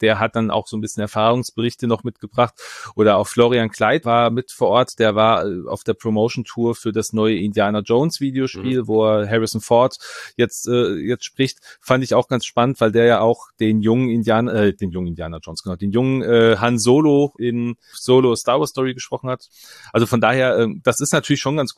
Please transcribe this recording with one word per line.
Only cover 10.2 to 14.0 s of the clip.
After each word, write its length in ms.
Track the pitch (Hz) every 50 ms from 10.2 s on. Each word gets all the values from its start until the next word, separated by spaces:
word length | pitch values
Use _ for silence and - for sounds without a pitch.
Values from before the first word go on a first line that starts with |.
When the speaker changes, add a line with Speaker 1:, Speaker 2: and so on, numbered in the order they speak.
| - - -
Speaker 1:
jetzt, 320 | - 120 - - - - 117
äh, 280 | 120 123 120 90 98
jetzt 280 | 82 73 101 123 - -
spricht, 360 | - - - 135 135 - _ _ - - -
fand 240 | _ - 127 127 131
ich 120 | 120 113
auch 120 | 117 123 -
ganz 180 | 131 120 -
spannend, 360 | - - 120 120 131 135 -
weil 100 | 117 113
der 140 | 101 117 117
ja 140 | 120 117 101
auch 300 | 104 113 120 - - - _ -
den 200 | 110 110 110 107
jungen 280 | 104 110 113 123